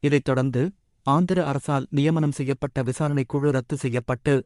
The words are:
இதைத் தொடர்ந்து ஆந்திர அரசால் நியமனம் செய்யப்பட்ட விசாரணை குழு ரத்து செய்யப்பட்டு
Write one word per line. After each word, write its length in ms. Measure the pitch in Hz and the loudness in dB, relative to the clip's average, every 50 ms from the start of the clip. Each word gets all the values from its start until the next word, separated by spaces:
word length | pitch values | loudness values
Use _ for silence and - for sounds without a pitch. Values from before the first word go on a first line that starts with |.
| - | 2
இதைத் 240 | 147 139 143 127 - | 4 2 2 2 2
தொடர்ந்து 340 | 131 127 131 135 123 123 135 180 202 _ _ _ _ _ _ | 0 0 0 0 0 0 -2 -2 -4 _ _ _ _ _ _
ஆந்திர 320 | - 139 156 180 175 190 180 165 143 | 2 2 2 4 2 2 0 0 0
அரசால் 340 | 139 139 - - 147 135 131 - - | -2 -4 -2 -2 -2 -2 -2 -2 -2
நியமனம் 380 | 143 139 156 160 160 156 147 139 | 0 2 2 2 2 0 0 0
செய்யப்பட்ட 460 | - 143 131 139 - - 139 _ 143 127 | -2 -2 -4 -4 -4 -4 -6 _ -4 -2
விசாரணை 420 | 117 127 - 160 147 143 143 131 - - | -2 -2 -2 -2 -2 0 -2 -2 -2 -2
குழு 160 | 143 139 147 139 | 0 2 2 2
ரத்து 200 | 131 123 _ 156 135 - | 0 -2 _ -6 -4 -4
செய்யப்பட்டு 520 | 131 117 123 120 - 127 117 _ 151 143 131 117 | -2 -2 -2 -2 -2 -4 -2 _ 2 2 2 0